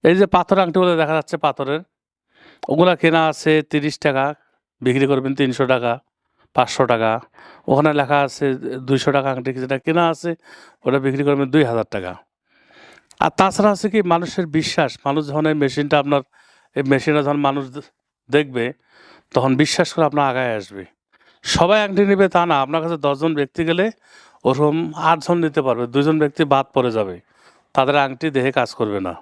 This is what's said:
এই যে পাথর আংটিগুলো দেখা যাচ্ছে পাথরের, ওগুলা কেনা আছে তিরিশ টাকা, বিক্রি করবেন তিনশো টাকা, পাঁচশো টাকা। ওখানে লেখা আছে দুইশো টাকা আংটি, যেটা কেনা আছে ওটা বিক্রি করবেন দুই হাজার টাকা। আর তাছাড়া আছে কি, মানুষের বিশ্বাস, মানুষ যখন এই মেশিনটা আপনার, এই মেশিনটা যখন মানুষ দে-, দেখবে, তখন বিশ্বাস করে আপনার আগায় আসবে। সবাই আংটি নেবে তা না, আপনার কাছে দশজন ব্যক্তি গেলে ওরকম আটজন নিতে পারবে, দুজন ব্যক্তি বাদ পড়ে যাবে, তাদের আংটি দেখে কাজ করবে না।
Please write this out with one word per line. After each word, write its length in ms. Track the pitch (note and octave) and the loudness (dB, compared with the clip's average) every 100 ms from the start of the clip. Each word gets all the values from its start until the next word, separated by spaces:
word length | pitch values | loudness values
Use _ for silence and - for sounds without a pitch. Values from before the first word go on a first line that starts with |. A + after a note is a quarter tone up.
এই 100 | - F#3 | 4 4
যে 60 | G3 | 4
পাথর 240 | F3+ E3+ G3 | 2 2 2
আংটিগুলো 280 | F3+ F3+ F3+ E3 | 2 2 2 2
দেখা 120 | D3+ D#3 | 0 -2
যাচ্ছে 180 | - D#3+ | -4 -4
পাথরের, 360 | D3 C3+ C3+ D3+ F#3+ _ _ _ _ _ - _ | -4 -4 -6 -6 -8 _ _ _ _ _ -20 _
ওগুলা 320 | - D3 F3+ E3+ | -4 2 2 4
কেনা 180 | D#3+ D#3+ D#3+ | 2 2 0
আছে 220 | D3 D#3+ D#3 D3 | 0 0 0 0
তিরিশ 240 | D3+ D3 - | -2 -2 -2
টাকা, 200 | D3+ C3+ C#3 D3+ _ _ _ _ | -2 0 -2 -6 _ _ _ _
বিক্রি 240 | B2+ C3 C#3 | -2 2 2
করবেন 220 | C3+ C3+ C3+ | 0 -2 -2
তিনশো 240 | C3+ A#2+ B2+ | -2 0 0
টাকা, 200 | B2+ A#2+ A#2+ _ _ _ _ _ - | 0 0 -6 _ _ _ _ _ -2
পাঁচশো 280 | B2 - B2 | -2 0 0
টাকা। 180 | A2+ A2+ A2+ - - - - - | 2 0 -2 -6 -20 -20 -14 0
ওখানে 200 | C3+ D3+ D3 | 2 2 2
লেখা 180 | C3+ D3 C#3 | 0 0 0
আছে 200 | - C#3+ C3 - B2+ C3 | -2 -4 -4 -8 -10 -2
দুইশো 220 | C3+ - C#3 | 0 2 0
টাকা 120 | C3+ | -2
আংটি, 160 | C3 B2+ C3 | -4 -6 -8
যেটা 140 | B2+ C3+ | -6 -4
কেনা 200 | - E3 E3+ | -2 0 0
আছে 180 | D#3+ E3+ E3 - - - _ | -2 -8 -10 -14 -20 -20 _
ওটা 140 | C3 C3+ | -2 0
বিক্রি 180 | C3+ C3+ C#3+ | 0 -2 0
করবেন 180 | C#3 C3+ | 0 2
দুই 80 | D3 C3 | 2 2
হাজার 160 | A#2 G#2+ | 0 -4
টাকা। 180 | G#2 F2+ F2+ _ _ _ _ _ - - - _ _ | -6 -8 -12 _ _ _ _ _ -20 -20 -20 _ _
আর 60 | - - | -2 2
তাছাড়া 320 | F#3+ F3+ G#3 | 0 4 2
আছে 120 | G3 G#3+ | 2 0
কি, 80 | G#3+ F3 | 0 2
মানুষের 340 | E3+ F3 - E3+ D#3 | 0 0 -6 -2 -2
বিশ্বাস, 340 | - - C#3 - C#3 | -2 -2 -2 -2 -4
মানুষ 160 | D3 D3 | -2 -2
যখন 160 | D3 D#3 | -2 0
এই 60 | D3+ | 0
মেশিনটা 340 | C#3 C#3 D3 D3 | 0 -2 0 0
আপনার, 200 | C#3 C#3+ - _ _ _ _ - | 2 -2 -2 _ _ _ _ -6
এই 80 | C3+ | 0
মেশিনটা 300 | C3+ - D3+ C#3 | 0 2 0 0
যখন 140 | C#3+ C#3+ | 0 0
মানুষ 160 | C#3 C3 | -2 -8
দে-, 160 | C3+ - _ _ _ _ | -14 -18 _ _ _ _
দেখবে, 340 | C#3 C#3+ B2 A#2 - _ _ - - _ | 0 0 -4 -6 -8 _ _ -20 -20 _
তখন 160 | C3 C3+ B2+ | 0 2 2
বিশ্বাস 260 | D3+ - E3+ | 2 2 0
করে 100 | - D3+ | 0 0
আপনার 140 | D3 C#3 | 2 0
আগায় 220 | B2+ B2 A2 | 0 -4 -6
আসবে। 260 | F#2+ G2 F#2 _ _ _ _ _ | -8 -16 -18 _ _ _ _ _
সবাই 340 | - - E3+ G#3+ | -4 2 4 4
আংটি 180 | G#3 F#3+ G3+ | 2 2 2
নেবে 160 | G3 F#3+ | 4 4
তা 80 | F3 F3 | 2 2
না, 60 | C#3+ | 0
আপনার 160 | C3+ D#3+ | 0 -2
কাছে 120 | E3 E3 | -4 -2
দশজন 280 | C#3+ C#3 D#3+ D3+ | -2 0 -2 -2
ব্যক্তি 240 | C#3 - E3 | -4 -4 -2
গেলে 180 | E3+ G#3+ - _ - - _ | 0 -2 -4 _ -20 -20 _
ওরকম 320 | B2 C3+ D3+ D#3 E3+ D3+ D#3+ | -2 2 0 0 -4 -2 0
আটজন 260 | E3 - F3 | 0 0 0
নিতে 160 | D#3+ D3+ C3 | 0 -2 -2
পারবে, 180 | A#2 A#2+ | -2 -2
দুজন 220 | B2+ D3 D#3 | 0 0 0
ব্যক্তি 200 | D3 - D3 | 0 -2 0
বাদ 140 | C3+ C3+ | 0 0
পড়ে 180 | C3+ B2 A2 | -2 0 -2
যাবে, 200 | G2 F2 _ _ _ _ _ | -4 -8 _ _ _ _ _
তাদের 220 | - C3 C#3+ | -2 2 0
আংটি 220 | C#3 C3 D#3+ C3+ | 0 -4 -4 -2
দেখে 140 | C3 C3 | 0 -2
কাজ 120 | A#2+ - | -4 -4
করবে 200 | A2 G2+ F#2 | -4 -2 -6
না। 80 | F2 | -10